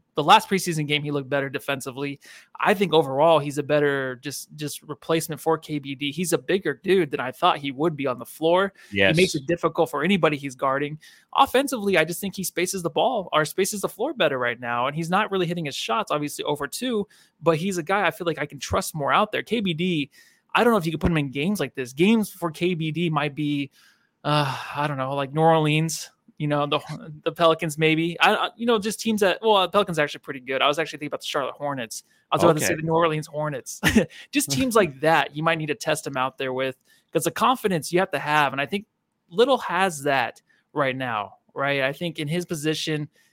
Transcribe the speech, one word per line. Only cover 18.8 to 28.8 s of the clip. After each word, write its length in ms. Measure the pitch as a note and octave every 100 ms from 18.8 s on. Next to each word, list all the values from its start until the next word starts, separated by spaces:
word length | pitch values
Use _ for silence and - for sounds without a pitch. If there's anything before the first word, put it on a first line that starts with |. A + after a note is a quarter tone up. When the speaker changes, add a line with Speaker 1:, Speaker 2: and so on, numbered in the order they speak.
| -
Speaker 1:
more 180 | D#3 C#3
out 180 | D3 G#3
there. 120 | -
K 180 | C3 A3+
B 120 | F#3+
D, 380 | D#3+ F3+ E3 C3+ _ - _ _
I 80 | D#3+
don't 100 | A#3
know 40 | A3
if 80 |
you 80 | E3
could 80 | D#3+
put 100 | F3+
him 60 | D#3+
in 140 | C#3+
games 300 | C3+ D#3 G#3
like 140 | C#3
this. 180 | - B2
Games 360 | C3 F#3 A3+ G3+
for 200 | - E3+
K 240 | D3+ F3
B 160 | F3 D#3+
D 160 | D3+ F3
might 260 | D#3 D3
be, 360 | C#3+ D3 D3 C#3 _ _ _ _ _
uh, 320 | D3 D3+ C#3+ B2+ - C#3
I 100 | D3
don't 120 | C#3
know, 160 | C3
like, 180 | C#3 C#3
New 80 | C#3+
Orleans, 720 | D#3+ D#3+ D3+ D3+ D#3+ D#3 - _ _ -
you 100 | D3+
know, 200 | D3 C#3+
the, 140 | D3 - D3+ - D3+
the 80 | E3
Pelicans 460 | D3+ E3+ D#3+ E3+ D3+
maybe. 400 | D#3+ D#3 E3 E3+
I, 140 | F3
I, 140 | G#3 - -
you 100 | A#3
know, 120 |
just 220 | A3+